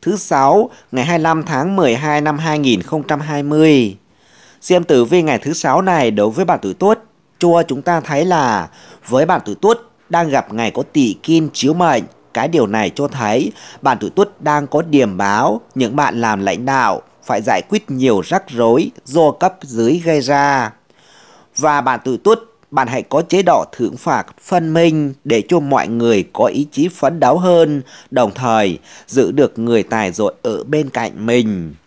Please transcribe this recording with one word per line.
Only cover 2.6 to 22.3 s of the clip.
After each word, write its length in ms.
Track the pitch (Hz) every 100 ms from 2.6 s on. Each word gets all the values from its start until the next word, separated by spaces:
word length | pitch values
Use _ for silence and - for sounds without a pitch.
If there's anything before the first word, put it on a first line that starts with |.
| 139 107
không 200 | 87 160
trăm 180 | 143 147
hai 220 | 151 147
mươi. 540 | 143 151 160 143 113 95 _ _ _ _ _ _
Xem 240 | - 180
tử 200 | 175 139
vi 180 | 120 175
ngày 160 | 156 123
thứ 140 | 139
Sáu 300 | 165 151 139
này 280 | 190 170 123
đối 200 | 104 104
với 140 | 113
bạn 140 | 180 151
tuổi 120 | 101
Tuất, 300 | 92 190 220 - _ _ _
chua 240 | 175 170 165
chúng 140 | 135
ta 180 | 143 170
thấy 240 | 135 143
là 440 | 175 170 131 104 82 - - - -
với 180 | 123 160
bạn 140 | 175
tuổi 100 | -
Tuất 240 | 98 202 226 - _ _
đang 200 | 170 170
gặp 240 | 135 -
ngày 180 | 110 113
có 120 | 120 -
tỷ 240 | - 123 90
kim 260 | - 165 156
chiếu 220 | - 131
mệnh. 300 | 160 175 127 92 _ _
Cái 140 | - 135
điều 180 | 165 110
này 240 | 107 101
cho 140 | - 143
thấy 440 | 139 110 110 190 - - -
bạn 160 | 139 120
tuổi 100 | 101
Tuất 320 | - 202 -
đang 240 | 147 147 143
có 160 | 147
điểm 340 | 165 143 117 92
báo 440 | 98 104 139 220 -
những 220 | - 120 135
bạn 240 | 143 117
làm 240 | 117 104
lãnh 200 | 98 90
đạo 380 | 123 135 117 92 - _
phải 200 | - 113
giải 200 | 113 101 -
quyết 220 | 214 -
nhiều 300 | 131 131 104
rắc 260 | 87 160 -
rối 400 | 120 117 120 - -
do 260 | - 139 165
cấp 240 | - 185 -
dưới 380 | 143 117 117 170
gây 160 | 165 151
ra. 520 | 127 143 143 139 117 - _ _ _ _ _ - _ -
Và 240 | 151 147
bạn 200 | 131 123
tuổi 140 | 131 120
Tuất, 200 | -